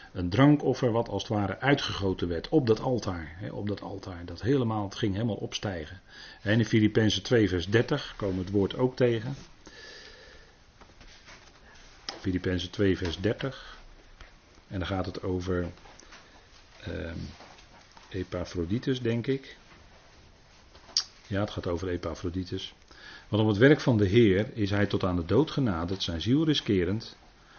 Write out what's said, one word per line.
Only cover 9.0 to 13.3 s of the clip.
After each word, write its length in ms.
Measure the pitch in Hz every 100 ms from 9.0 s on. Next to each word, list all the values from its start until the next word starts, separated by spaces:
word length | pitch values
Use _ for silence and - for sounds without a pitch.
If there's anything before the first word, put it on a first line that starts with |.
| 123 113 123 139 - - - - - - - - - - - - - _ - - - - - - - - - - - - - -
Filippenzen 520 | 95 90 92 90 90
twee 260 | - 98 87
vers 240 | 90 82
dertig. 580 | 101